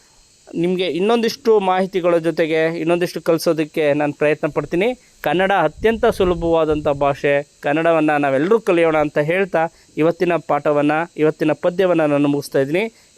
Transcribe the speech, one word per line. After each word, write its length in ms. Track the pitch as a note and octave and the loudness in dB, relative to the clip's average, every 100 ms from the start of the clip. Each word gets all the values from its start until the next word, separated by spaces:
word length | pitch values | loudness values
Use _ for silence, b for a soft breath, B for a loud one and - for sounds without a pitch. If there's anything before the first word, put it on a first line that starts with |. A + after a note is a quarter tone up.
| b b b _ - | b b b _ -12
ನಿಮಗೆ 320 | - F3 F3+ F#3 | -4 -2 -2 -4
ಇನ್ನೊಂದಿಷ್ಟು 720 | D3+ G3+ A#3+ A3+ - - G#3+ | -2 0 0 -2 -2 2 2
ಮಾಹಿತಿಗಳ 560 | F#3+ F#3 F#3+ F#3+ F3 E3+ | 2 0 -2 -2 0 0
ಜೊತೆಗೆ 640 | E3 D#3 D#3+ D#3+ D#3+ E3+ | 0 -2 0 0 0 -2
ಇನ್ನೊಂದಿಷ್ಟು 400 | D#3+ F3 F3 F3 | -2 0 -2 -4
ಕಲಿಸೋದಕ್ಕೆ 720 | - E3 F3 D#3 D3+ - D3+ | -2 0 0 -2 -2 -2 0
ನಾನು 200 | C#3+ D3 | 2 -2
ಪ್ರಯತ್ನ 340 | C#3+ D3+ D3+ D#3+ | 0 0 0 -2
ಪಡ್ತೀನಿ. 480 | D3 D3 E3+ A3 B3 b b | -4 -4 -2 -2 -4 b b
ಕನ್ನಡ 320 | D#3 E3 F#3+ G3 | -4 0 2 2
ಅತ್ಯಂತ 440 | D#3 - A3 A3+ A#3 | 0 0 -2 0 0
ಸುಲಭವಾದಂಥ 840 | - F#3 E3+ E3+ E3 D#3 D3+ D3+ | 2 0 0 0 2 2 0 -2
ಭಾಷೆ, 600 | C#3+ C#3+ C3+ D3 C#3+ D3 _ | 0 0 0 0 0 -2 _
ಕನ್ನಡವನ್ನು 580 | D3 D3+ E3 E3 D3+ D3 | -4 0 2 2 2 2
ನಾವೆಲ್ಲರೂ 420 | C#3+ C3+ E3+ A3+ | 0 0 2 0
ಕಲಿಯೋಣ 360 | G#3+ F3 E3 D#3 | 2 2 2 2
ಅಂತ 220 | D3+ D#3 | 0 0
ಹೇಳ್ತಾ 500 | D3+ F3+ G3 E3+ E3 b b - | 0 0 -2 -2 -2 b b -2
ಇವತ್ತಿನ 360 | D#3 E3+ F3 E3 | -2 0 0 -2
ಪಾಠವನ್ನು, 760 | - D3 D#3 D3 D3 D#3 E3 - | -2 -2 0 0 0 -2 -4 -2
ಇವತ್ತಿನ 360 | D3+ D3+ D#3 | -2 0 -2
ಪದ್ಯವನ್ನು 540 | D3 F3+ F3 F#3+ E3+ D3+ | -2 -2 0 0 2 2
ನಾನು 220 | C#3+ D3 | 2 0
ಮುಗಿಸ್ತಾ 320 | C#3+ C3+ C#3+ | -2 -2 -2
ಇದ್ದೀನಿ. 500 | C#3 E3 A3+ - _ | -2 -2 -4 -8 _